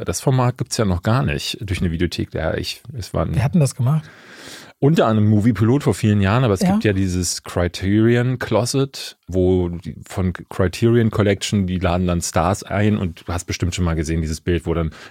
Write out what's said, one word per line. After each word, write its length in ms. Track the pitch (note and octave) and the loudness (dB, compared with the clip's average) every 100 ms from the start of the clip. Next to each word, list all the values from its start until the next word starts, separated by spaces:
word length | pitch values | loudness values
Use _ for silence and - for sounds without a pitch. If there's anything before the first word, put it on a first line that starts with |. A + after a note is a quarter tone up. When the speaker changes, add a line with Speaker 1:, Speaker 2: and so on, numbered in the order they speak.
| - | -4
Speaker 1:
das 160 | F2+ | -2
Format 360 | - B2+ B2 - | 0 2 0 -2
gibt's 200 | - - | -4 -2
ja 80 | G#2 | 0
noch 160 | F2 | 0
gar 220 | G#2+ B2 | 0 0
nicht 340 | C#3 D2 - - | 0 -2 -6 -8
durch 200 | G#2 F2 | -6 -2
eine 100 | F#2 | -2
Videothek.“ 420 | E2 E2+ - F#2 | -2 -2 -4 -6
Ja, 200 | - D#2+ | -4 -4
ich, 300 | - F2 - - | -4 -6 -12 -14
es 200 | C3+ F#2 | -14 -6
war 120 | - E2 | -4 -2
ein 80 | |
Speaker 2:
Wer 100 | E2+ | 0
hat 120 | B2 F3+ | 0 2
denn 60 | |
das 120 | C3+ | 0
gemacht? 300 | - B2 D#3 - - - - - - - - | 0 0 0 -4 -18 -20 -20 -20 -20 -20 0
Speaker 1:
Unter 260 | C#3 E3 C3 | 2 4 4
anderem 240 | A2 G#2+ | 4 4
Moviepilot 540 | G#2+ A2 G#2 A2 C#3 | 4 4 2 2 2
vor 100 | C#3+ | 2
vielen 280 | F#2+ A2 G#2 | 2 2 4
Jahren, 220 | G2 A#2 | 4 2
aber 120 | B2+ F#2+ | 2 2
es 60 | |
Speaker 2:
Ja. 100 | F3+ | 2
Speaker 1:
gibt 120 | G#3 A2+ | 2 2
ja 80 | |
dieses 500 | F#2+ F#2+ F2+ F2 - | 0 0 0 -2 -6
Criterion 960 | - - F2 - F#2+ G#2 A2+ A#2+ B2 B2+ | -6 -2 -2 -2 0 2 4 2 0 -4
Closet, 760 | - A2 A#2+ C3+ C#3 - - - - | -2 0 0 -2 -2 -6 -14 -16 -4
wo 420 | F2+ F2+ F#2 F2 | 2 4 2 0
die, 260 | E2+ D#2+ - - | -6 -10 -14 -10
von 260 | - F#2 | -4 -2
Criterion 800 | E2+ - - F2+ - A#2 A#2+ A2+ | -4 -6 -2 -2 2 2 4 2
Collection, 560 | - G2+ G2+ - G#2 F#2 | 2 2 0 0 -2 0
die 100 | F#2 | 0
laden 300 | F2+ F2+ F2+ | 0 0 0
dann 120 | F2 | 0
Stars 440 | - - E2 G2+ | 0 0 0 0
ein 340 | - G2 G#2+ G#2 | -2 0 0 0
und 300 | F#2 E2 - | -2 -8 -8
du 40 | |
hast 140 | F2+ - | -8 -6
bestimmt 300 | G2+ F2+ F2 | -4 -4 -2
schon 100 | F2+ | -2
mal 100 | D#2+ | -2
gesehen, 260 | D2+ E2 | -2 -2
dieses 200 | D#2 D#2+ | -2 -4
Bild, 240 | - E2+ E2+ | -2 -2 0
wo 80 | |
dann 160 | E2 D#2+ - - | -2 -4 -6 -12